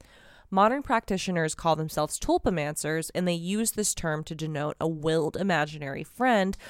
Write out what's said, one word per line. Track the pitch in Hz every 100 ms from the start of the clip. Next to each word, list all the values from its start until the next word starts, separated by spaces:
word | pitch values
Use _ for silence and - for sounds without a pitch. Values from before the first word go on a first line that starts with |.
| - - - - _
Modern | 190 214 277
practitioners | 269 226 - 190 - 175 160
call | - 165 156
themselves | 156 - 151 -
tulpamancers, | - 349 262 175 147 151 151 156 160
and | - 180
they |
use | 170 170 208 226
this | - 208
term | - 170 151
to | 156
denote | 156 156 151 147 -
a | 160
willed | 160 156 160 156 -
imaginary | 196 160 151 151 139 143
friend, | 156 - 254 220 190 -